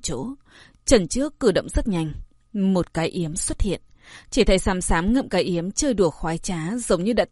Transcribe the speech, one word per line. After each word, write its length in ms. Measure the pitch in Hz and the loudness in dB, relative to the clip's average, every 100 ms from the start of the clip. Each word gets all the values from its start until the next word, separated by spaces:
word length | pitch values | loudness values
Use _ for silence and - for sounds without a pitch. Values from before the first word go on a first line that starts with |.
chỗ. 260 | - 123 226 285 _ - - _ | -6 -8 -8 -12 _ -20 -20 _
Chân 240 | - 240 170 | 4 4 4
trước 320 | 160 202 - | -2 -4 0
cử 120 | 233 | 2
động 160 | 170 107 | 2 0
rất 200 | 302 240 | -2 0
nhanh, 240 | 175 156 - - _ _ | -2 -2 -6 -14 _ _
một 420 | 214 190 185 - | -2 0 2 0
cái 140 | - 165 | -2 -4
yếm 280 | 180 160 170 | -2 -6 -4
xuất 240 | - - | -6 -2
hiện. 200 | 202 165 - _ - - - | -2 -2 -10 _ -20 -20 -4
Chỉ 140 | 262 | 2
thấy 140 | 208 190 | 4 4
Sám 220 | 214 185 | 2 -2
Sám 320 | - 175 185 | 0 0 2
ngậm 160 | 262 269 | 0 0
cái 140 | 185 | -2
yếm 280 | 185 170 180 | 0 -2 -2
chơi 240 | - 294 | -2 -2
đùa 160 | 208 170 | 2 0
khoái 280 | - 165 165 | 0 -4 -4
trá, 380 | - 170 160 240 | -6 -6 -4 -6
giống 280 | 233 185 | -2 0
như 80 | 196 | 2
đã 120 | 214 175 | 0 0